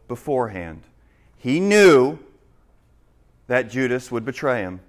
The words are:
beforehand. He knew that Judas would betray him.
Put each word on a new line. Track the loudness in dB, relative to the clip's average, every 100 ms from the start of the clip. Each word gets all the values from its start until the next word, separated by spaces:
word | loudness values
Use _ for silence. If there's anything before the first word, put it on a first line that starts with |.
| -16
beforehand. | -14 -6 -4 -4 -8 -14 -16 -20 _ _ _ _ _
He | -4 -2
knew | 2 6 8 8 4 -2 -16 _ _ _ _ _ _ _ _ _ _ _ -4
that | -4 -4
Judas | -4 -4 -4 -6
would | -10
betray | -8 -6 -4 -4
him. | -6 -12